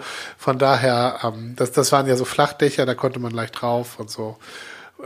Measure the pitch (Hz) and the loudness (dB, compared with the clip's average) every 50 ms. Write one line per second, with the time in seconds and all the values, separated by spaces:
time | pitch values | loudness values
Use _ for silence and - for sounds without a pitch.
0 | - - - - - - - - - - 131 127 139 135 139 123 120 131 123 120 | 0 -10 -12 -12 -12 -14 -14 -6 -2 0 0 4 4 4 4 4 4 4 4 4
1 | 120 127 123 - - 120 107 110 113 117 123 - 127 120 - - 135 - - 139 | 2 2 0 -2 -4 -4 -4 -6 -10 -10 -4 -2 -2 0 2 2 2 4 4 4
2 | 135 135 127 123 127 - - - 143 143 - - - 143 135 - 139 123 123 120 | 4 4 2 2 0 -2 2 2 2 2 2 2 2 2 4 2 0 0 0 0
3 | - 135 123 127 123 117 113 117 113 110 - - - 120 120 120 120 117 - - | 0 -2 -2 -2 -6 -6 -4 -6 -6 -6 -8 -4 -2 0 0 0 -2 -4 -10 -12
4 | 117 107 - - 113 110 110 - - - - - - - - - - - _ - | -12 -12 -8 -8 -8 -8 -10 -12 -16 -20 -18 -16 -16 -16 -18 -18 -20 -20 _ -16
5 | 277 | -14